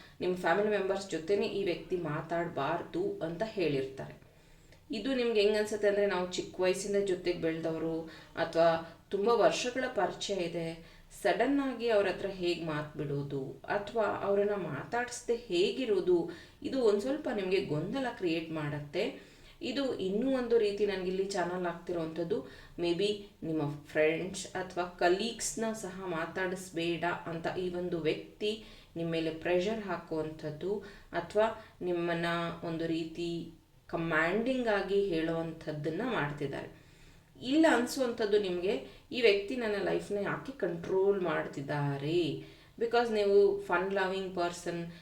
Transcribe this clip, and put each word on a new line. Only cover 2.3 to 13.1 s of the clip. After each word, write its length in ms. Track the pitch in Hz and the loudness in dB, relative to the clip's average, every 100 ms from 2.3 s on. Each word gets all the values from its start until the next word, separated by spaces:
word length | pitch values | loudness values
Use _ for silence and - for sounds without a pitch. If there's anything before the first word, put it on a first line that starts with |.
| 170 165 143 139 170 - 165 202 - 160 | -2 -2 -2 -2 -2 -4 -4 -2 -2 -6
ಅಂತ 180 | 170 220 | -4 -4
ಹೇಳಿರ್ತಾರೆ. 680 | 202 156 135 135 - - - - - - - - - - | 0 0 0 -2 -8 -12 -14 -20 -20 -20 -20 -20 -20 -8
ಇದು 240 | 220 240 254 | -4 0 0
ನಿಮ್ಗೆ 260 | 233 214 | 2 4
ಹೆಂಗ್ 160 | 208 214 | 4 4
ಅನ್ಸುತ್ತೆ 300 | 214 214 208 | 2 2 2
ಅಂದ್ರೆ, 180 | 202 202 | 4 2
ನಾವು 260 | 180 180 | 2 -2
ಚಿಕ್ಕ 280 | - - - | -4 -6 0
ವಯಸ್ಸಿಂದ 360 | 185 190 202 202 | 2 2 0 0
ಜೊತೆಗ್ 460 | 196 180 175 170 | 2 0 0 0
ಬೆಳ್ದವ್ರು 600 | 165 160 165 160 165 160 160 - - - | -2 -2 -2 -2 -2 -4 -6 -14 -12 -4
ಅಥವಾ 640 | 165 165 165 165 - - - | 0 6 6 4 -2 -16 -6
ತುಂಬಾ 240 | 196 220 | 0 4
ವರ್ಷಗಳ 500 | 233 170 - 247 269 254 | 6 6 4 -2 -2 -2
ಪರಿಚಯ 460 | 208 175 - - | 0 -2 -2 -4
ಇದೆ, 600 | 190 170 170 165 165 - - - - | -2 -2 -2 -4 -6 -14 -20 -20 -2
ಸಡನ್ 360 | 208 196 254 285 | 0 4 4 4
ಆಗಿ 300 | 269 226 233 | 2 0 4
ಅವ್ರ 180 | 208 190 | 4 4
ಹತ್ರ 180 | 175 196 | 0 -4
ಹೇಗ್ 400 | 185 175 160 165 | -2 -2 0 -2
ಮಾತ್ 320 | 151 151 151 | -2 -4 -6
ಬಿಡೋದು 640 | 143 | -2